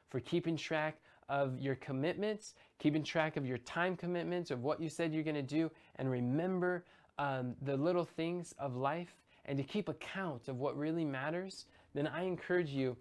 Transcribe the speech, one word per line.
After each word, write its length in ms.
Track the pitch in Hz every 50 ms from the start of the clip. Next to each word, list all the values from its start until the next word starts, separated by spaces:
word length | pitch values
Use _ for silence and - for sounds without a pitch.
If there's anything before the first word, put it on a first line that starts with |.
| - -
for 120 | - 131
keeping 360 | - - 170 170 165 175 165
track 440 | 147 - - 165 156 151 156 151 - - - - - - -
of 300 | 139 139 139 135 127 127
your 160 | 135 139 135
commitments, 800 | 131 - - 139 131 139 156 160 170 202 214 214 208 - - - - - - _ -
keeping 240 | - 151 143 160 143
track 340 | - - 170 156 156 -
of 100 | 156 139
your 120 | 127 127 120
time 380 | - - - 170 175 185 185
commitments, 540 | - - 175 175 170 165 170 175 180 170 -
of 120 | 139 123 120
what 180 | 143 151 -
you 80 | 165 156
said 240 | - - 170 165 156
you're 120 | 160 151
gonna 180 | 156 151 147 139
do, 280 | 127 143 160 165 156 - - - - -
and 140 | - 135 131
remember, 760 | 127 123 123 123 131 156 170 185 185 180 175 180 180 170 175 - - - - - _ -
um, 360 | 143 143 135 131 127 127 117 -
the 160 | 131 139 139
little 280 | 135 147 175 180 175 165
things 500 | - - - 160 170 175 180 170 - - -
of 180 | 135 139 123
life, 380 | 127 131 135 156 175 175 - - - _ _ - - -
and 140 | - 139 135
to 60 | 139
keep 240 | - - 208 196 -
account 600 | 147 - - - - 190 190 170 139 117 - -
of 100 | 131 123
what 180 | 135 143 -
really 280 | 139 147 156 160 170 160
matters, 640 | 147 135 131 135 151 165 180 190 190 - - - - - - - - -
then 140 | 143 143
I 160 | 151 131 160 185
encourage 480 | 190 180 170 - - 180 180 175 147
you 260 | 139 135 135 127 123 -